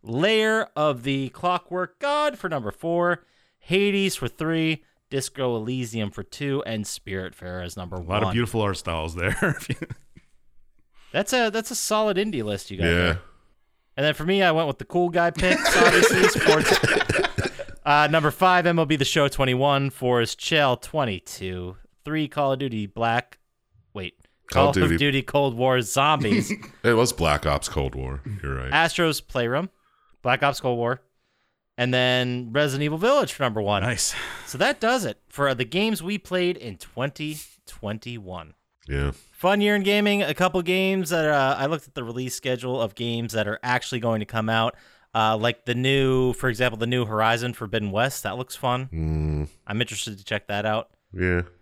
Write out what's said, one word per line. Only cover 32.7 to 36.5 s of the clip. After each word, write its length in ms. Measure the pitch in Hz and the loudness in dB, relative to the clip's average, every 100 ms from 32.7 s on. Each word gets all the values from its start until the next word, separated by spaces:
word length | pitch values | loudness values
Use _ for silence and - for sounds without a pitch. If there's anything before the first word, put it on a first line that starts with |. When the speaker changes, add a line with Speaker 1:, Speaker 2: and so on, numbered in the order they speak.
| 135 | 0
Speaker 1:
Evil 140 | 147 160 | -2 0
Village 340 | 214 285 202 | 2 2 0
for 100 | - | -2
number 200 | 131 110 | -2 0
one. 200 | 101 101 | 0 2
Speaker 2:
Nice. 320 | 104 117 - - - - - | 0 0 -2 -4 -10 -12 -12
Speaker 1:
So 120 | 131 | -2
that 220 | 226 285 | 0 0
does 240 | 220 254 | 0 0
it 140 | 220 - _ | -2 -8 _
for 260 | - 143 | -2 0
the 100 | 123 | 0
games 380 | 113 165 220 214 | -2 0 0 -2
we 160 | 165 208 | -4 -6
played 380 | - 180 180 | -2 0 0